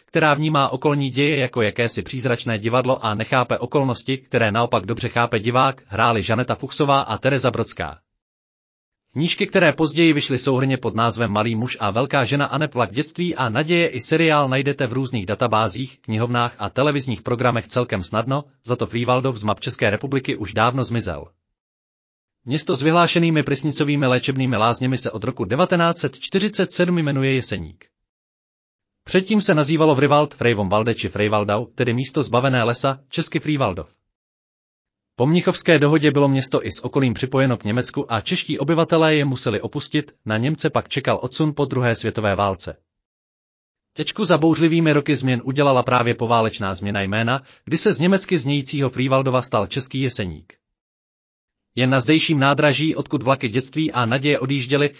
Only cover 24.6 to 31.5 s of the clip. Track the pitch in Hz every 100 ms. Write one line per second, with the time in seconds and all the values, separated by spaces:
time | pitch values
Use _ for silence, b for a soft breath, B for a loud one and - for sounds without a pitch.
24.6 | 113 120 127 131 - 98 107 - 101 127
25.6 | 180 175 170 170 135 - - 190 208 208
26.6 | 180 - 180 175 147 139 135 131 - 95
27.6 | 80 - _ _ _ _ _ _ _ _
28.6 | _ _ _ _ - 185 190 220 190 156
29.6 | 139 160 156 131 143 147 151 - 120 107
30.6 | 98 104 113 107 98 101 104 107 104